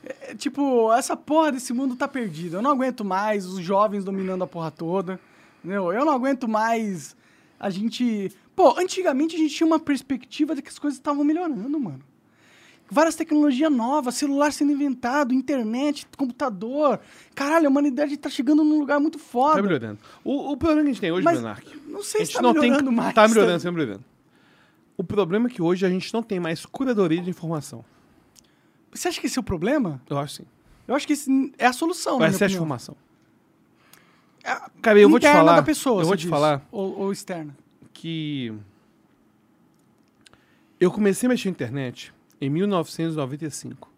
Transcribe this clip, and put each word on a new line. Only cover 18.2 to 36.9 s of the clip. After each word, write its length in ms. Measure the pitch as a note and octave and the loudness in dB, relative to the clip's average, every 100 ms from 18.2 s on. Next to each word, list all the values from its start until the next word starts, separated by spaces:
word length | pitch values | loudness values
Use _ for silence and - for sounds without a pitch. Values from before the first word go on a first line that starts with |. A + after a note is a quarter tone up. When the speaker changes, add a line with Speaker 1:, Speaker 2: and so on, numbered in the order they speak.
| D4+ | -8
Speaker 1:
chegando 340 | - B3 D4+ | -4 2 4
num 140 | D#4 D4+ | 4 2
lugar 180 | C#4 C#4+ | 2 2
muito 200 | D4+ D4+ | 0 -2
foda. 380 | - A#3+ C#4 D#4 | -6 0 2 4
Speaker 2:
Tá 60 | |
melhorando. 360 | G3+ D#3 A2 G#2 - - | 2 0 -2 -12 -16 -12
O, 280 | - C4+ B3+ | -6 -4 -4
o 40 | C#4+ | -2
problema 260 | E4 D4+ | 2 2
que 40 | D4 | 2
a 40 | |
gente 80 | A3+ | 0
tem 120 | F3+ | -2
hoje, 100 | F3 | 2
Speaker 1:
Mas 140 | D#4 E4+ | 2 2
Speaker 2:
Monark, 420 | A2+ G#2 - - - | -4 -10 -16 -20 -16
Speaker 1:
não 160 | F#4+ | -12
sei 200 | G#4 G#4+ | -6 -4
Speaker 2:
a 20 | |
Speaker 1:
se 80 | - | -2
Speaker 2:
gente 40 | - | 2
Speaker 1:
tá 60 | |
Speaker 2:
não 120 | B3 | 2
tem 80 | D#4+ | 4
Speaker 1:
melhorando 280 | B3 C4+ C4+ | 4 2 2
mais, 220 | A#3 - | 0 2
Speaker 2:
Tá 140 | A3+ G#3+ | 4 6
melhorando, 300 | A3 F3+ F3 | 6 4 2
Speaker 1:
tá? 60 | |
Speaker 2:
tá 80 | F3 | -2
melhorando. 320 | F3 C3 G2 - _ _ _ _ _ _ _ _ - | -4 -4 -6 -14 _ _ _ _ _ _ _ _ -12
O 80 | |
problema 440 | F3 G3+ F3 G3+ A#3+ | -6 -2 0 0 -2
é 20 | |
que 100 | - | -2
hoje 240 | E3 F3+ | -2 0
a 40 | F#3 | 0
gente 220 | F#3 - | -2 -4
não 80 | A3+ | -6
tem 180 | A3+ F#3 | -4 -6
mais 240 | E3+ E3 | -4 -6
curadoria 560 | - - C4+ A3 F3+ E3 | -10 -6 -2 0 2 0
de 80 | F3+ | -2
informação. 560 | E3+ D#3+ D#3+ C#3+ A#2 A#2 _ _ _ _ _ _ _ _ _ _ | -8 -6 -6 -8 -18 -20 _ _ _ _ _ _ _ _ _ _
Speaker 1:
Você 160 | - F4+ | -8 -6
acha 120 | D#4+ | -4
que 60 | C#4 | -4
esse 120 | - | -6
é 20 | |
o 40 | |
problema? 560 | G#3 F#3 F#3 D4+ G3+ C3+ _ | -4 -4 0 0 -2 -6 _
Speaker 2:
Eu 100 | C#3+ | -6
acho 180 | D3 - | -6 -12
sim. 80 | - _ _ _ - | -18 _ _ _ -4
Speaker 1:
Eu 80 | |
acho 120 | C4+ - | -4 -2
que 60 | |
esse 400 | D4 - C4+ C4+ - | -4 0 0 0 0
é 80 | A#3+ | 0
a 60 | |
solução, 460 | B3 E4 F4+ - C#4 | 0 -4 -4 -4 2
na 80 | D#3+ | 2
Speaker 2:
Essa 100 | F#3+ | 2
Speaker 1:
minha 20 | |
Speaker 2:
é 60 | |
a 20 | G3+ | 0
Speaker 1:
opinião. 160 | F#3 | 0
Speaker 2:
informação. 340 | D#3+ B2 - - _ _ _ _ _ _ _ _ _ - _ _ _ _ | -4 -6 -10 -20 _ _ _ _ _ _ _ _ _ -20 _ _ _ _
Speaker 1:
É 140 | - - - _ | -8 -8 -8 _
Speaker 2:
Cara, 180 | A#3 G#3 | 6 10
eu 120 | G3+ | 10
vou 80 | A#3 | 10
te 40 | |
Speaker 1:
interna 140 | D4 D4 | 8 8
Speaker 2:
falar, 160 | E4 E4+ | 8 6
Speaker 1:
da 60 | |
pessoa, 380 | - D4+ C#4 G#3+ | 4 0 0 2
Speaker 2:
eu 40 | |
Speaker 1:
você 40 | E3 | 2
Speaker 2:
vou 80 | E3 | 0
te 40 | |
Speaker 1:
diz, 100 | E3+ | 0
Speaker 2:
falar 360 | D#3 D3+ C#3+ - | 2 2 0 -6
Speaker 1:
ou, 260 | A3 F#3+ | -8 -6